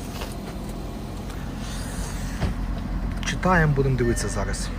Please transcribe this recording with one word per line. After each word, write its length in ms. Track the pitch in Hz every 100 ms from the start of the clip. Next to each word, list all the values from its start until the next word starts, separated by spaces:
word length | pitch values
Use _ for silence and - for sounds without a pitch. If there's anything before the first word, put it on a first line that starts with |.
| - - - - - - - - - - - - - - - - - - - - - - - - - - - - - - - - -
Читаємо, 440 | - 180 180 151
будемо 240 | 139 139 127
дивитися 320 | 120 113 104
зараз. 380 | - 95 - -